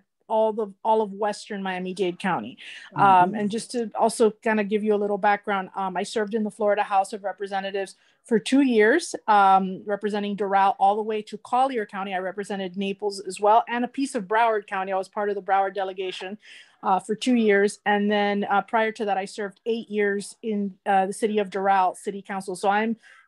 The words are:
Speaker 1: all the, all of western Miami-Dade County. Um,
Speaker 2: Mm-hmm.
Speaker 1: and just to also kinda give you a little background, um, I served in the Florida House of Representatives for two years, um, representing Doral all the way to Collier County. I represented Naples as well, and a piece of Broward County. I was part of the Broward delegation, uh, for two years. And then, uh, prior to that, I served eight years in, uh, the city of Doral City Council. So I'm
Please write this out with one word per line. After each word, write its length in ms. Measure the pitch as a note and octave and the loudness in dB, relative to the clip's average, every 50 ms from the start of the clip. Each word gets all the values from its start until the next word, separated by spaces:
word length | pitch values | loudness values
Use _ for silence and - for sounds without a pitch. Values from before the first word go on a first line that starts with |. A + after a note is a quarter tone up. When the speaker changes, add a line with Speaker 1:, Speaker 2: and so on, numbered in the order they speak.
| _ _ _ _ _ | _ _ _ _ _
Speaker 1:
all 260 | - A3+ A3 A3 A3 | -2 0 2 2 2
the, 200 | G#3+ A3+ G#3+ G3+ F#3+ _ | 0 -2 -6 -8 -8 _
all 200 | - A3 A3 A3 | 0 2 2 2
of 100 | A3 G3 | 0 -2
western 500 | G3 G3 A3 G#3 G3+ - - - G#3+ G3 | -4 -4 -4 -4 -4 -6 -10 -10 -10 -6
Miami-Dade 560 | F#3+ F#3+ F#3 F3+ F#3 F#3 F#3 G3 F#3+ F3 F3 - | -6 -6 -6 -6 -6 -6 -4 -2 -2 -2 -2 -2
County. 400 | - F#3+ E3 B2+ G#2 A#2+ - - - - - - - - F#3+ | -2 -2 -2 -2 -4 -10 -14 -18 -18 -18 -18 -20 -18 -8 0
Um, 80 | - G3+ | 4 6
Speaker 2:
Mm-hmm. 300 | G3 F#3+ F3+ F3+ F#3+ G#3 | 8 8 8 6 6 2
Speaker 1:
and 140 | G#3+ G#3 G3 | -2 -4 -2
just 200 | G#3+ A3 - - | -4 -4 -8 -6
to 180 | - A#3+ A#3 G#3+ - | -6 -6 -6 -4 0
also 360 | - G#3 A3+ - - A3+ G#3+ | 2 2 2 4 4 2 2
kinda 340 | - _ - A3+ A3 G#3+ G3+ | 2 _ -2 0 0 0 0
give 180 | G3 G#3+ G#3 | 0 -2 0
you 120 | G#3 G#3+ G#3 | 2 2 0
a 20 | G3+ G#3 | 2 0
little 140 | G3+ G#3 G3 | -2 -2 2
background, 520 | G3+ G#3 G3+ G3+ - G#3+ G3+ F#3+ F#3 F3 - | 2 2 2 2 0 -4 -4 -4 -4 -6 -6
um, 200 | F#3+ F#3+ F#3+ F3+ | -6 -6 -4 -4
I 60 | F3+ | -4
served 320 | G#3 - - A3+ G#3 G3+ A3 | -6 -4 -4 -4 -4 -2 -2
in 100 | A3 G#3+ | -4 -4
the 60 | G#3 | -4
Florida 320 | - - G#3+ G#3 G3+ G#3 | -4 -2 0 2 2 2
House 300 | G3+ - G#3 F#3+ G3 - | 0 2 2 0 0 0
of 120 | A3+ G3 G3 | -6 -8 -8
Representatives 720 | F#3+ F#3+ - G3+ G3 G3+ F#3+ F#3+ G3 G3 G3 G3 - - _ _ _ _ _ _ | -8 -8 -8 -8 -6 -6 -6 -6 -4 -4 -4 -6 -6 -10 _ _ _ _ _ _
for 140 | - A#3+ G#3 | 0 0 0
two 240 | - - C4 C#4 | 2 4 4 4
years, 520 | C#4+ B3+ A#3 G#3+ G#3 A3 C#4 F4 - - - - - - | 4 6 6 6 6 6 4 2 0 -4 -10 -6 0 4
um, 540 | G#3 G3+ G3 F#3+ F#3+ F#3+ G3 F#3 F#3+ - - | 4 6 8 8 6 6 4 0 -6 -8 -6
representing 500 | G#3 G3+ G3+ G#3+ G#3 G#3 G#3 G3+ G3+ G3+ | -6 -6 -4 -4 -4 -4 -2 -4 -4 -4
Doral 420 | F#3+ G#3 F#3+ G3 G3 G3 G3 F#3 - | -4 -2 0 2 4 4 2 2 2
all 180 | F#3+ G3 G#3 | 2 2 2
the 60 | A3 | 0
way 180 | G#3+ A3 G#3+ G#3+ | -2 -4 -4 -6
to 160 | G#3+ - G#3+ G3+ | -6 -10 -14 -14
Collier 460 | - - B3 B3 C4+ C4+ C4 A3+ G#3 | -6 -2 0 2 2 2 0 -4 -6
County. 300 | - - F#3 G3 G3+ F#3+ | -6 -8 -8 -8 -6 -4
I 40 | F3+ | -4
represented 560 | F#3 F#3 F3+ G#3 G3 G3 G#3 G3 F#3+ F3+ F3+ | -4 -6 -6 -8 -8 -6 -6 -6 -6 -6 -6
Naples 440 | G3 G3 G3 G3 G3 G#3 G3+ G3 G3 | -6 -4 -4 -4 -4 -4 -6 -6 -6
as 180 | - - F#3 F#3+ | -10 -10 -6 0
well, 260 | G3+ G#3 G#3+ A#3 - - | 4 4 6 4 4 0
and 160 | A#3 A#3+ B3 | -4 -4 -4
a 40 | A#3+ | -4
piece 260 | - C4+ C#4 C4 - | -4 -6 -6 -4 -4
of 100 | A#3+ F#3+ | -6 -4
Broward 420 | F3+ A3 A3 A#3 A3+ A3 G#3+ G3+ | -2 0 2 2 2 0 -2 -4
County. 260 | - G3+ F#3+ F#3+ F#3+ | -6 -6 -6 -4 -4
I 40 | F#3+ | -4
was 120 | F#3+ F#3 - | -6 -6 -6
part 200 | - G#3+ G#3 G#3 | -6 -6 -4 -4
of 60 | G3 | -4
the 80 | G3+ | -6
Broward 320 | F#3 G3+ F#3+ G3 G3 G3 F#3+ | -2 0 0 0 0 0 -2
delegation, 640 | G3+ F#3+ G3 F#3 F#3+ F#3+ F#3 F3+ - F#3+ F#3 G#3+ - _ - - - - _ _ - - | -4 -6 -6 -6 -8 -8 -8 -8 -10 -10 -12 -12 -14 _ -20 -20 -20 -20 _ _ -6 -2
uh, 160 | G#3+ F#3+ F#3 | 0 0 0
for 140 | - - G#3+ | 0 -4 -6
two 200 | G#3+ - B3+ B3 | -4 0 2 2
years. 460 | A#3 A3 G#3 G3+ G3+ G3+ G#3 - - - | 4 4 4 4 4 4 2 -2 -2 -2
And 240 | G#3 G#3 G3+ G3+ G#3 | 0 0 2 2 2
then, 360 | G#3 G#3 G3+ G3+ G3+ G3+ G3+ - | 2 2 2 2 0 -2 -2 0
uh, 120 | G3+ G3 | 0 -2
prior 320 | G3 - - A3+ A3 A3 | -2 0 0 0 0 0
to 140 | A3 - A3 | -2 -4 -4
that, 100 | G3+ F#3+ | -2 -2
I 80 | F#3+ G3 | -2 -4
served 360 | G3 - A3+ G#3 G3 - _ - | -8 -8 -10 -10 -10 -10 _ -6
eight 240 | A#3 A3+ A#3 G#3+ - | -6 -6 -6 -6 -6
years 480 | G#3 G#3 G#3 G3+ G3+ G3+ F#3+ - - - | -2 0 0 0 0 -4 -6 -10 -16 -10
in, 320 | - A3+ G#3 G3+ G3+ G3 F#3+ _ - | -6 -4 -4 -2 -4 -6 -8 _ -2
uh, 220 | G#3 G3 F#3+ F#3+ | 0 2 2 2
the 60 | F#3+ G3+ | 0 -2
city 240 | - A#3+ G#3 G#3 G#3+ | -2 -2 0 0 0
of 100 | G3+ F#3 | -2 -2
Doral 480 | G#3 G3 F#3+ G3 G3 F#3+ F#3 F3+ - | -4 -2 0 2 2 4 2 0 -2
City 240 | - - F3+ F#3 G3 | -4 -10 -10 -10 -10
Council. 340 | - - G3+ F#3+ - G3+ F#3 | -10 -10 -10 -8 -8 -8 -8
So 140 | F3 - G3 | -2 0 2
I'm 280 | G3+ G#3+ A3 A3+ A3 _ _ - - - _ | 2 2 0 0 -4 _ _ -20 -20 -20 _